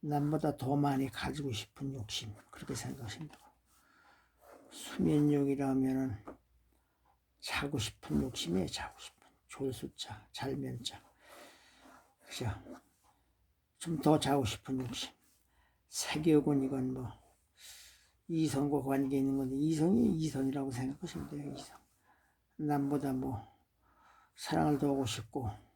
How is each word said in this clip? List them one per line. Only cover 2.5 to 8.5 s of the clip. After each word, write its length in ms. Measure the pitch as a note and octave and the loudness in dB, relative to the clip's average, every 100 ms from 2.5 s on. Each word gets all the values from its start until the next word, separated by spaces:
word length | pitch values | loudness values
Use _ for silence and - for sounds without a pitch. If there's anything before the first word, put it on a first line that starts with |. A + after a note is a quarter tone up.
그렇게 240 | - - B2 | -18 -8 -8
생각하시면 520 | B2 C3 A#2+ - D#3 | -6 -8 -10 -10 -12
되고, 160 | - - _ _ _ _ _ _ _ _ _ - - - | -14 -20 _ _ _ _ _ _ _ _ _ -20 -20 -20
수면욕이라 960 | - - - E3+ D3+ D3 D3 C#3 C#3 C#3 | -16 -12 0 4 4 4 4 2 2 0
하면은 460 | C3 C3 C3 C3+ G#2 - - _ _ _ _ _ _ _ _ _ _ | 2 2 0 -2 -4 -10 -18 _ _ _ _ _ _ _ _ _ _
자고 400 | - - C#3+ D3 | -6 -4 -2 -2
싶은 420 | G#2+ - - D3 | -4 -6 -2 0
욕심이에요. 460 | C3+ - D#3+ | 0 -2 -2